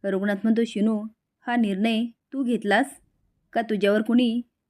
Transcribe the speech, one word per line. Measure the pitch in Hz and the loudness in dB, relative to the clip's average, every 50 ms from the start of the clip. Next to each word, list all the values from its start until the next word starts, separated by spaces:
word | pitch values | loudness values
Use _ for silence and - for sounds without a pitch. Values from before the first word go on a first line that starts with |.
| - | -2
रघुनाथ | 196 196 190 196 208 202 196 - | -2 -2 0 0 -2 -2 0 2
म्हणतो, | 226 226 220 233 | 2 2 2 2
"शिनू, | 226 - 214 196 220 220 208 214 220 _ _ _ _ _ _ _ | -2 0 0 0 0 0 -2 -6 -8 _ _ _ _ _ _ _
हा | - 240 | -4 0
निर्णय | 247 226 208 196 185 208 226 226 220 233 233 - _ _ _ - | 0 0 0 0 0 0 0 0 0 -2 -4 -8 _ _ _ -6
तू | 269 277 | -6 -2
घेतलास | 240 247 - - 202 196 214 269 269 - - _ _ _ _ _ _ _ _ _ _ - | -2 -2 -2 0 2 2 2 2 0 -4 -20 _ _ _ _ _ _ _ _ _ _ -4
का | 226 | -4
तुझ्यावर | 226 220 220 202 202 202 202 214 220 | -2 -2 -2 0 2 2 2 2 0
कोणी | 220 233 240 254 233 226 240 240 _ _ _ _ | 2 2 2 2 2 0 -2 -6 _ _ _ _